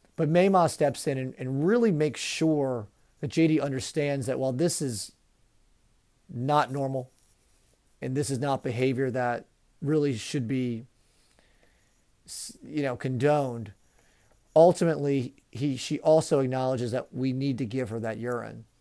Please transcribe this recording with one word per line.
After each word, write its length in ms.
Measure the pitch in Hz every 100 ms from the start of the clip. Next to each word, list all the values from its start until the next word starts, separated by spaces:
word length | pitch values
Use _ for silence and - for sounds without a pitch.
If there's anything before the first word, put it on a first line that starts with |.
| _ -
But 160 | 156
Mema 380 | 170 190 190 160
steps 360 | - 143 131 -
in 120 | 135
and, 160 | 131 -
and 300 | 127 135 160
really 260 | 233 233
makes 300 | 156 151 117
sure 680 | - - 160 151 135 127 104 _ _ _
that 80 | 147
J 200 | - 160
D 120 | 156
understands 640 | 139 131 - - 143 139
that 140 | 123 131
while 140 | 131
this 260 | 127 170 -
is 320 | 139 110 - - _ _ _ _ _ _ _ _ _ _ -
not 380 | 127 127 147 120
normal 380 | 135 135 135 127 _ _ _ _ _ _ _ _ _
and 120 | 131 131
this 140 | 147
is 100 | 135
not 240 | 143 135
behavior 480 | 135 117 131 123 135
that 340 | 123 123 120 - _ _ _
really 360 | 139 156 147 117
should 320 | - 151 117
be, 380 | 131 123 117 127 _ _ _ _ _ _ _ _ _ _ _ _ _ -
s-, 320 | - - -
you 220 | - 151
know, 140 | 139 123
condoned, 760 | 135 127 143 147 135 117 107 - _ _ _ _ _ _ _ -
ultimately, 800 | 170 - 170 147 143 139 123 - _
he, 240 | 113 143 127
she 240 | - 147
also 400 | 160 156 151 147
acknowledges 500 | 131 131 131 131 120
that 240 | 123 -
we 180 | - 131
need 260 | 127 139 123
to 60 |
give 260 | 127 123 120
her 100 | 113
that 180 | 113 113
urine. 460 | 117 123 110 113 113 _